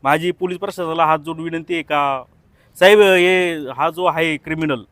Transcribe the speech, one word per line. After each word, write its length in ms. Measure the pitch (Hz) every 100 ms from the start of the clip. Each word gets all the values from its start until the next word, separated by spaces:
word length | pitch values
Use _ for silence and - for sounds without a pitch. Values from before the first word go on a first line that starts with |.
माझी 280 | 135 156 175
पोलीस 260 | 170 180 180
प्रशासनाला 480 | 196 190 170 160 156
हात 140 | 156
जोडून 240 | 147 160
विनंती 300 | 165 165 156
आहे 100 | 170
का, 400 | 151 147 143 135 123 _ _ _ _ -
साहेब, 200 | 185 214
हे 580 | 202 185 180 185 180 165 139
हा 200 | 127 156
जो 160 | 165 180
आहे 320 | 165 165 151
क्रिमिनल 460 | - 160 160 131 101